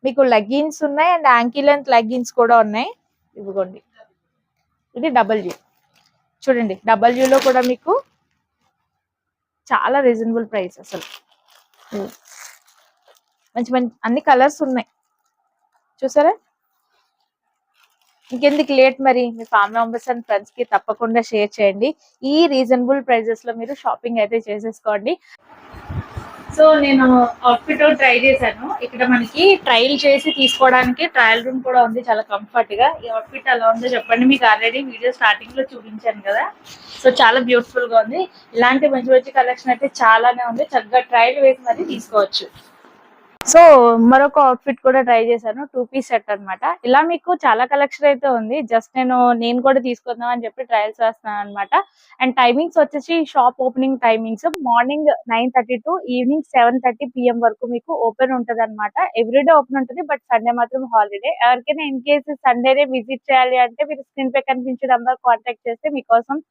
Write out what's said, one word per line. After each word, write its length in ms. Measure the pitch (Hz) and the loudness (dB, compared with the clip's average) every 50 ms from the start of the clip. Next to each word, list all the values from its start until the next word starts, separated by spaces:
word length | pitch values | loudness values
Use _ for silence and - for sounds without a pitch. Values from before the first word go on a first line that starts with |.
| - | -6
మీకు 180 | 262 254 254 | -6 -2 0
లెగ్గిన్స్ 600 | 277 254 240 220 208 202 254 285 294 311 294 - 311 | 0 2 2 0 0 0 -2 -2 -2 -4 -6 -6 -6
ఉన్నాయి 340 | 294 277 294 311 349 359 339 | -4 -2 0 0 0 0 0
and 100 | 311 277 | 2 2
యాంకిల్ 380 | 247 233 233 247 233 285 277 | 2 2 2 -2 -4 0 2
లెంత్ 240 | 285 294 285 277 269 | 2 2 2 0 0
లెగ్గిన్స్ 440 | 254 233 233 220 247 254 247 - - | 0 2 2 0 -6 -6 -8 -6 -2
కూడా 260 | - 240 233 240 233 | 0 2 4 4 4
ఉన్నాయి. 360 | 220 214 208 214 262 381 480 _ _ _ _ _ _ _ _ - | 2 2 -2 -6 -6 -6 -10 _ _ _ _ _ _ _ _ -18
ఇదిగోండి, 440 | 208 196 190 196 190 180 190 - _ _ _ _ - _ _ _ _ _ _ _ _ _ _ _ _ _ _ _ _ _ _ | -16 -10 -6 -6 -6 -8 -8 -20 _ _ _ _ -20 _ _ _ _ _ _ _ _ _ _ _ _ _ _ _ _ _ _
ఇది 140 | 247 240 320 | -6 -6 -2
డబ్ల్యూ. 420 | 262 247 220 196 220 220 190 180 - - _ _ _ _ _ _ _ _ _ _ _ _ _ _ _ _ - | 0 0 0 0 -2 -4 -4 -8 -12 -14 _ _ _ _ _ _ _ _ _ _ _ _ _ _ _ _ -4
చూడండి, 360 | - 262 240 233 214 190 185 _ 214 | -2 -2 -2 -2 -4 -6 -6 _ 0
డబ్ల్యూలో 520 | 226 208 220 233 247 247 262 262 262 269 | 0 2 2 0 2 2 2 2 2 2
కూడా 220 | 269 269 254 254 | 2 2 0 2
మీకు 420 | 247 247 247 240 _ 311 392 539 554 _ _ _ _ _ _ _ _ _ _ _ _ _ _ _ _ _ _ _ _ _ _ _ _ _ _ _ _ _ _ _ _ - 262 | 0 -2 -4 -6 _ -2 -2 -2 -2 _ _ _ _ _ _ _ _ _ _ _ _ _ _ _ _ _ _ _ _ _ _ _ _ _ _ _ _ _ _ _ _ -4 -4
చాలా 260 | - - - 254 277 | -2 -2 0 -2 0
రీజనబుల్ 460 | 277 254 240 220 226 226 226 233 233 | 2 0 0 0 -2 -4 -4 -4 -6
ప్రైస్ 340 | 214 - 214 185 180 _ _ | -6 -6 -8 -8 -8 _ _
అసలు. 260 | 180 - - 180 - - - - _ _ _ _ _ _ _ _ _ _ _ _ _ _ - 208 196 214 - _ _ _ - - - - - _ _ _ _ _ _ _ _ _ _ _ _ _ _ _ _ _ _ _ _ 233 | -20 -14 -14 -14 -14 -14 -20 -20 _ _ _ _ _ _ _ _ _ _ _ _ _ _ -10 -10 -10 -10 -14 _ _ _ -20 -20 -20 -20 -20 _ _ _ _ _ _ _ _ _ _ _ _ _ _ _ _ _ _ _ _ -8
మంచి 160 | 240 233 247 | -8 -4 -4
మంచి 180 | 247 247 233 - _ - | -4 -4 -4 -8 _ -6
అన్ని 160 | 220 233 277 | -4 -4 -4
కలర్స్ 420 | - - 277 247 254 285 294 - 311 | 2 2 2 4 4 2 0 -2 -6
ఉన్నాయి 240 | 269 262 254 - _ _ _ _ _ _ _ _ _ _ _ _ _ _ _ _ _ _ _ _ _ _ _ - | -4 -4 -6 -6 _ _ _ _ _ _ _ _ _ _ _ _ _ _ _ _ _ _ _ _ _ _ _ -8
చూసారా. 300 | 262 - 302 294 330 427 427 _ _ _ _ _ _ _ _ _ _ _ _ _ _ _ _ _ _ _ _ _ _ _ _ _ _ _ _ _ _ _ _ _ _ _ _ _ _ 254 | -2 0 2 2 2 0 -2 _ _ _ _ _ _ _ _ _ _ _ _ _ _ _ _ _ _ _ _ _ _ _ _ _ _ _ _ _ _ _ _ _ _ _ _ _ _ -10
ఇంకెందుకు 400 | 247 262 285 285 294 311 - 285 | 0 0 0 2 2 0 0 2
లేట్ 280 | 262 262 262 262 262 | 4 4 2 2 2
మరి, 300 | 269 269 254 247 247 240 | 2 2 2 2 0 -4
మీ 120 | 233 226 226 | -6 -12 -14
ఫ్యామిలీ 360 | 220 - 214 202 202 214 233 | _ 0 0 0 2 0 -4
మెంబర్స్ 300 | 233 226 226 233 - - | -4 -4 -4 -10 -6 -6
and 120 | 247 240 | -8 -8
ఫ్రెండ్స్ 300 | 226 _ 220 202 208 _ _ - | -4 _ -4 -4 -4 _ _ -8
కి 60 | 247 | -8
తప్పకుండా 580 | _ - 196 _ - 214 _ 233 226 226 233 | _ -2 -4 _ -4 -6 _ -4 -2 0 -2
షేర్ 400 | 226 - 233 214 208 208 - - | -2 -2 -2 -2 -2 -2 -2 0
చేయండి. 340 | 214 202 190 196 220 277 311 _ _ _ _ _ - | 0 0 0 0 -2 -4 -4 _ _ _ _ _ -6
ఈ 240 | 262 285 311 339 330 | -2 2 2 2 2
రీజనబుల్ 540 | 277 262 262 226 254 240 247 240 269 277 247 262 | 2 0 0 0 0 0 2 0 -2 -2 0 0
ప్రైజెస్ 380 | 254 226 220 220 226 220 _ | -2 0 0 -4 -6 -6 _
లో 80 | 240 233 | -10 -10
మీరు 200 | 226 233 226 285 | -10 -10 -12 -12
షాపింగ్ 440 | 277 - 254 - - _ 240 233 233 | -8 -6 -6 -6 -6 _ -6 -2 -2
అయితే 200 | 208 208 233 233 220 220 | -2 -2 -2 -6 -6 -6
చేసేసుకోండి. 720 | 208 208 208 226 220 _ _ 220 214 208 196 247 349 - _ _ - - _ _ - - - - - - - - - - - - - - - - - - - - - 294 | -10 -8 -8 -10 -12 _ _ -4 -4 -4 -4 -6 -6 -6 _ _ -20 -20 _ _ -20 -20 -20 -20 -20 -20 -16 -12 -12 -12 -12 -12 -16 -18 -18 -18 -20 -20 -18 -16 0 4
So, 200 | 311 311 311 302 | 6 6 6 4
నేను 480 | 285 277 277 262 262 254 254 247 240 240 - - - | 4 2 2 4 4 4 4 4 2 0 -2 -2 0
అవుట్‌ఫిట్ 400 | 247 240 240 - - 302 - 302 | 0 0 0 -2 -6 -2 2 2
ఒకటి 120 | 302 - | 2 2
ట్రై 240 | - 277 254 240 240 | 4 2 2 2 2
చేశాను. 640 | 240 269 269 269 247 226 202 208 247 311 415 - 494 | 2 2 2 2 0 -4 -6 -6 -10 -10 -10 -10 -10
ఇక్కడ 200 | 480 - 233 254 | -12 -6 -4 0
మనకి 520 | 254 254 240 233 220 - 285 339 392 392 | 0 0 0 0 -4 -2 2 4 4 4
ట్రయల్ 500 | - - - 269 - - 262 285 269 - | 2 2 0 2 2 2 2 0 0 2
చేసి 260 | 285 277 277 269 311 | 2 2 2 0 -4
తీసుకోవడానికి 760 | 302 - 269 254 - - 262 262 254 254 254 247 247 - 320 330 | -2 0 -2 -2 0 2 2 4 4 4 2 0 -2 -4 -6 -4
ట్రయల్ 380 | - 269 240 226 226 233 233 | 0 2 2 2 2 0 -2
రూమ్ 180 | 254 254 262 247 | -6 -8 -8 -6
కూడా 200 | 262 254 247 240 | 0 2 2 2
ఉంది, 160 | 233 220 240 233 240 | 2 0 -6 -4 -4
చాలా 120 | 220 214 | -4 -4
కంఫర్ట్ 520 | 214 _ 208 202 208 - _ 240 226 - 208 | -4 _ -8 -10 -10 -6 _ -4 -2 -2 0
గా. 220 | 202 240 285 330 - 220 | 0 0 0 0 -2 -10
ఈ 20 | 233 | -8
అవుట్‌ఫిట్ 400 | 220 220 220 - 269 262 - 269 | -8 -8 -10 -10 -16 -10 -2 -2
ఎలా 220 | 254 240 226 226 | -2 2 2 2
ఉందో 180 | 226 226 240 254 | 0 0 -2 -4
చెప్పండి. 380 | 247 233 220 - 233 233 247 | -4 -4 -2 -2 0 2 4
మీకు 200 | 262 277 262 254 | 4 4 4 4
already 400 | 233 214 214 220 226 233 262 277 | 4 4 4 0 -2 -2 -4 -8
వీడియో 260 | 262 240 226 233 247 | -8 -12 -6 -4 -4
స్టార్టింగ్ 460 | 247 - 247 220 208 202 220 220 247 269 | -4 0 0 0 0 0 -4 -14 -8 -8
లో 60 | 262 | -8
చూపించాను 580 | 269 269 233 214 220 214 214 - 220 208 208 | -8 -8 -20 -20 -18 -20 -8 -6 -6 -6 -6
కదా. 300 | 196 196 202 226 294 370 - _ _ - - - - - - - - | -6 -6 -4 -4 -4 -6 -10 _ _ -20 -20 -20 -20 -20 -20 0 0
So, 100 | 254 254 | 0 2
చాలా 260 | 262 262 226 233 262 | 4 4 4 4 2
బ్యూటిఫుల్ 520 | 254 233 247 240 240 - - - 247 233 226 | 0 2 0 0 0 -2 -6 -6 -6 0 0
గా 60 | 226 | 0
ఉంది. 300 | 214 220 254 330 370 - _ - _ _ - | 0 0 -4 -6 -6 -6 _ -20 _ _ -2
ఇలాంటి 360 | 233 240 247 262 269 277 294 | 0 2 2 2 2 0 0
మంచి 220 | 269 262 240 247 | 0 0 0 2
మంచి 200 | 262 254 254 269 | 2 2 2 0
కలెక్షన్ 400 | - 269 254 247 247 247 - 254 | -2 0 0 0 -2 -6 -2 -4
అయితే 160 | 247 240 277 277 | -4 -2 -2 -6
చాలానే 560 | _ - 240 220 220 226 233 247 240 247 247 240 | _ 0 2 4 4 4 4 2 0 0 -4 -8
ఉంది, 140 | 226 233 302 | -4 -6 -6
చక్కగా 360 | - - 247 220 208 247 254 | -2 -2 -4 -4 0 -2 -2
ట్రయల్ 400 | 247 _ 254 233 226 240 254 285 | -2 _ 0 2 2 2 2 2
వేసి 220 | 277 269 262 254 | 2 2 2 0
మరి 240 | 254 247 226 - 370 | -2 -6 -4 -4 -4
తీసుకోవచ్చు. 840 | - - - - - - 214 202 190 - - - - _ - _ _ _ _ _ - _ _ _ _ _ _ _ _ _ _ - - - | -8 -8 -12 -12 -4 -2 -2 -2 0 -4 -10 -10 -10 _ -20 _ _ _ _ _ -20 _ _ _ _ _ _ _ _ _ _ -6 4 6
So, 60 | 330 339 330 302 269 240 233 233 226 | 8 10 10 10 10 8 6 4 4
మరొక 420 | 233 233 254 269 277 285 285 311 | 4 6 6 6 4 4 4 4
అవుట్‌ఫిట్ 400 | 285 262 254 247 _ 277 262 - | 4 4 2 0 _ -8 -8 0
కూడా 220 | _ 262 254 269 | _ 2 2 2
ట్రై 240 | 262 240 240 226 226 | 2 2 2 2 2
చేశాను, 420 | 226 240 233 220 226 214 254 285 277 _ | 0 -2 -2 -2 -8 -8 -8 -10 -10 _
టూ 100 | 262 247 | -8 -8
పీస్ 240 | 226 - 269 247 - | -4 -6 -8 -6 -4
సెట్ 240 | 262 220 - - | -4 -6 -4 -4
అన్నమాట. 280 | 208 196 202 190 185 190 - 302 349 370 _ | -8 -8 -6 -12 -12 -6 -4 -6 -6 -4 _
ఇలా 160 | 240 254 269 | 0 2 2
మీకు 320 | 302 330 339 311 _ 349 359 | 2 2 -2 -6 _ -4 -4
చాలా 320 | - - 269 220 220 247 | 0 2 0 2 2 0
కలెక్షన్ 420 | 247 285 277 285 277 - - 277 294 | 0 0 0 0 -2 0 2 2 2
అయితే 200 | 285 254 277 277 | 2 2 0 -2
ఉంది. 340 | 254 233 220 214 240 311 | 0 0 -2 -4 -4 -6
just 280 | 285 220 233 226 220 _ _ | -4 -2 -2 -4 -4 _ _
నేను, 360 | 262 254 254 254 254 247 247 | -4 -2 0 2 2 2 2
నేను 300 | 240 233 233 233 240 247 | 2 0 0 -2 -2 0
కూడా 180 | 247 269 269 269 | 2 2 2 2
తీసుకుందాం 500 | 240 254 240 - _ 247 240 233 240 240 | 0 -2 -8 -8 _ -10 -10 -8 -6 -6
అని 160 | 247 240 233 | -6 -6 -6
చెప్పి 180 | 220 220 - 262 | -10 -10 -12 -8
ట్రయల్స్ 380 | 233 233 220 208 214 214 _ 233 | _ -2 -2 -2 -2 -4 _ -4
వేస్తున్నాను 360 | 220 226 _ _ 220 208 208 | -4 -4 _ _ -10 -8 -8
అన్నమాట. 300 | 202 202 202 202 202 196 - 339 403 _ _ _ _ _ - _ 254 | -10 -10 -8 -10 -6 -2 -2 -2 -2 _ _ _ _ _ -8 _ -4
And 80 | 262 | -2
టైమింగ్స్ 480 | 247 - 254 240 247 262 320 339 - 339 | 0 2 2 2 2 2 -2 -2 0 0
వచ్చేసి 460 | 294 294 - 294 254 - 330 330 311 | 0 0 -2 -10 -6 -2 -2 -2 -2
షాప్ 300 | 277 - 294 240 247 247 _ | -2 0 2 2 2 0 _
ఓపెనింగ్ 360 | 262 254 247 254 262 269 269 254 | -4 -4 -2 -2 -2 -2 -2 -2
టైమింగ్స్ 500 | - 233 226 220 226 220 226 208 - 339 311 349 | 0 0 0 0 -2 -6 -10 -6 -6 -6 -6 -4
మార్నింగ్ 460 | 294 247 233 233 240 254 285 302 311 294 277 - - - | -2 0 0 0 0 0 -2 -2 0 0 0 -2 -4 -4
నైన్ 220 | 226 226 240 254 | -4 -2 -2 0
థర్టీ 240 | 247 254 240 226 254 | -2 -2 -2 -2 -4
to 240 | 240 - 302 339 381 - - | -6 -4 -4 -6 -6 -4 -6
ఈవినింగ్ 340 | 247 247 254 240 285 311 285 | -4 -2 -2 0 -2 -2 -4
సెవెన్ 360 | _ _ 269 233 233 247 262 | _ _ 2 2 2 2 0
థర్టీ 260 | 247 254 240 220 285 | -2 -2 -4 -4 -10
పిఎం 340 | 247 - 262 247 247 240 233 | -10 -8 -2 -2 -2 0 2
వరకు 260 | 233 233 220 _ - | 0 0 -2 _ -10
మీకు 280 | 233 240 240 _ - 330 | -8 -8 -8 _ -6 -6
ఓపెన్ 380 | - 233 233 220 _ 262 254 | -4 -4 -4 -2 _ -2 -2
ఉంటది 300 | 262 254 240 226 233 220 | -2 -4 -4 -6 -4 -4
అనమాట. 320 | 226 220 220 214 214 208 _ 311 370 - - 226 | -4 -4 -4 -8 -10 -8 _ -4 -4 -4 -2 -4
Everyday 320 | 226 220 233 269 285 311 330 | -4 0 0 0 4 4 4
ఓపెన్ 240 | 302 269 254 254 277 | 4 2 _ -4 -6
ఉంటది, 240 | 262 247 247 330 | -6 -6 -8 -12
but 160 | 359 294 302 254 | -6 -6 -6 -8
సండే 340 | _ _ 247 226 220 240 | _ _ -2 -2 0 -2
మాత్రం 340 | 240 240 240 233 254 262 262 240 233 | -2 -2 -4 -4 -4 -8 -8 -2 0
హాలిడే. 420 | 220 214 202 202 202 208 277 330 - - 240 | 0 0 0 -4 -8 -6 -6 -4 0 2 2
ఎవరికైనా 360 | 254 247 247 294 302 311 311 294 | 2 0 -2 -6 -6 -4 -4 -6
in 80 | 269 262 240 285 | -8 -8 -2 0
case 260 | 294 294 262 - 294 | -2 -2 0 -6 -12
సండేనే 480 | 262 _ 277 247 240 240 262 269 277 294 | -4 _ 0 0 2 2 0 2 2 0
విజిట్ 480 | 269 254 262 220 233 269 254 _ - | 0 -2 -6 -6 -6 -10 -12 _ 0
చేయాలి 260 | 269 262 254 254 254 254 | 0 2 2 2 2 0
అంటే 280 | 247 240 233 - 294 | 0 -2 -2 -6 -6
మీరు 160 | 285 302 269 | -6 -6 -12
స్క్రీన్ 300 | 269 _ _ - 269 262 247 | -12 _ _ -8 -8 -2 -2
పై 60 | 277 | -4
కనిపించే 460 | 262 - 262 254 247 269 254 247 - 254 | -2 -2 -6 -6 -4 -8 -8 -8 -2 -2
నెంబర్ 280 | 254 240 233 247 254 | -2 -2 0 -4 -6
కాంటాక్ట్ 540 | 247 _ 247 233 226 226 247 240 _ _ 247 | -2 _ -2 -2 0 _ -10 -12 _ _ -10
చేస్తే 200 | 233 226 _ 302 | -10 -6 _ -6
మీకోసం 520 | 294 269 240 _ 226 233 233 _ 269 302 320 _ | -6 -6 -2 _ 0 0 0 _ -8 -10 -10 _